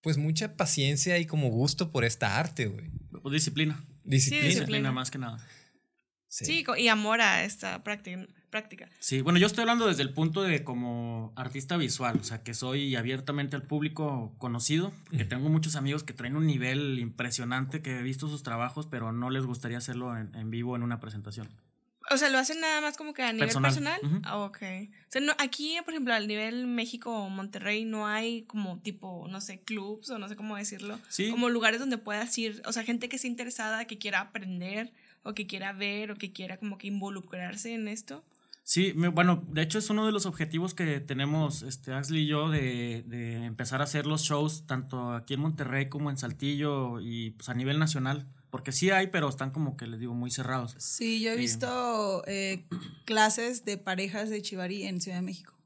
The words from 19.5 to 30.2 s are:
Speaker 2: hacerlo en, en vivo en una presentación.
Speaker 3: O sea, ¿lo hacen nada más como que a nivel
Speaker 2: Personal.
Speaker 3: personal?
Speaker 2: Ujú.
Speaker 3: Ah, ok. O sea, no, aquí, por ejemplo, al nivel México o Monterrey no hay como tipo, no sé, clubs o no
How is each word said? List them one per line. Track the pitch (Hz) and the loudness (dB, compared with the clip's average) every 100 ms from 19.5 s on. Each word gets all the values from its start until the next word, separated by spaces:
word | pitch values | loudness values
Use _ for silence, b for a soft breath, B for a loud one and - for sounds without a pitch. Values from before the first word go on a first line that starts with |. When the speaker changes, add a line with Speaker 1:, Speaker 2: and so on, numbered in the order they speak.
| 120 120 120 | -4 -4 -4
Speaker 2:
hacerlo | 120 120 123 117 | -4 -4 -6 -6
en, | 107 113 | -8 -8
en | 110 | -6
vivo | 113 120 123 | -4 -4 -2
en | |
una | 120 117 | -4 -4
presentación. | 110 107 101 104 107 - _ _ _ _ - | -8 -12 -10 -12 -12 -18 _ _ _ _ 2
Speaker 3:
O | 269 | 4
sea, | 294 | 6
¿lo | 262 | 4
hacen | 262 320 | 4 2
nada | 320 302 | 0 0
más | 302 294 | 0 -2
como | 302 | -6
que | 285 | -2
a | 247 | -2
nivel | 226 - | 0 2
Speaker 2:
Personal. | 135 135 | 4 4
Speaker 3:
personal? | 135 285 359 | 2 0 -2
Speaker 2:
Ujú. | 147 185 - | 0 -2 -2
Speaker 3:
Ah, | 208 | -4
ok. | 202 - | -6 -8
O | 190 185 208 - _ | -10 -8 -10 -16 _
sea, | 269 | 0
no, | 285 294 | 2 2
aquí, | 285 - 302 330 339 | 0 -2 -2 -4 -4
por | |
ejemplo, | 320 247 | -4 0
al | 226 208 | 0 0
nivel | 214 220 240 247 | -2 -4 -4 -4
México | 240 226 233 240 226 | -2 -4 -6 -6 -6
o | 196 | -6
Monterrey | 190 196 202 185 214 226 | -8 -8 -6 -2 -2 -2
no | 220 214 | -4 -2
hay | 214 226 233 | -2 -2 -6
como | 220 214 196 175 | -6 -6 -6 -6
tipo, | - 190 190 175 180 | -10 -10 -12 -12 -10
no | 190 | -6
sé, | 202 190 | -6 -6
clubs | - 220 196 214 214 | -8 -8 -6 -10 -8
o | |
no | 240 | -8